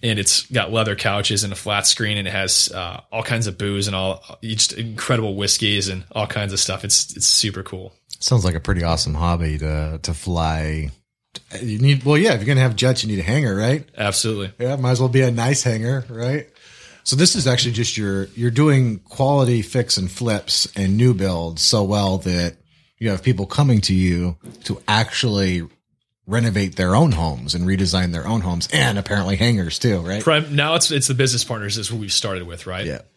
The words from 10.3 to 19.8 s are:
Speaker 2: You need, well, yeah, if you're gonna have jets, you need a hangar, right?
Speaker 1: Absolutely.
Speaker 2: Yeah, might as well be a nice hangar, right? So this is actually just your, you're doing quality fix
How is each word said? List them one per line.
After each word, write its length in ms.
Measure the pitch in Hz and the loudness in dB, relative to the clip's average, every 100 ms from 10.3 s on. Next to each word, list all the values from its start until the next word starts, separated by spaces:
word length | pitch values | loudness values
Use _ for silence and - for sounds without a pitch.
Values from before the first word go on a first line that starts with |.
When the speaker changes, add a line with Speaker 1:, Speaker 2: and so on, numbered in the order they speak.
| 85 80 80 78 78 71 - _ _ _ - _ - | -2 0 0 -2 -4 -6 -8 _ _ _ -20 _ -10
Speaker 2:
You 160 | 120 107 | -6 2
need, 260 | 135 139 | 4 4
well, 140 | 127 147 | 4 4
yeah, 160 | 214 | 4
if 60 | 123 | 2
you're 60 | 104 | 2
gonna 140 | 139 | 4
have 160 | 131 107 | 4 4
jets, 280 | 123 127 | 2 2
you 40 | 110 | 0
need 120 | 101 | -2
a 60 | 85 | 0
hangar, 300 | 131 135 98 | 0 0 0
right? 320 | 110 147 131 - | 0 0 -2 -4
Speaker 1:
Absolutely. 560 | 104 98 113 104 95 - | -2 0 -2 -4 -6 -6
Speaker 2:
Yeah, 140 | 123 139 | -4 -2
might 140 | 127 | 0
as 100 | 123 | 2
well 80 | 131 | 4
be 140 | 127 | 4
a 80 | 127 | 4
nice 320 | 117 117 143 | 2 0 0
hangar, 420 | 127 113 117 135 117 | 0 0 -2 -4 -4
right? 360 | 113 120 143 - _ - - - - | -6 -4 -4 -6 _ -20 -20 -20 -12
So 120 | - 131 | -2 4
this 180 | 180 | 4
is 120 | - 131 | 4 2
actually 260 | 127 123 | 2 0
just 240 | 113 117 - | 0 -2 -2
your, 280 | 104 98 98 | -2 -2 -4
you're 160 | - 120 | -2 -2
doing 480 | 117 151 139 123 104 | 4 4 6 4 0
quality 640 | _ - 135 143 127 120 | _ -2 2 4 4 2
fix 340 | 104 131 | 0 -2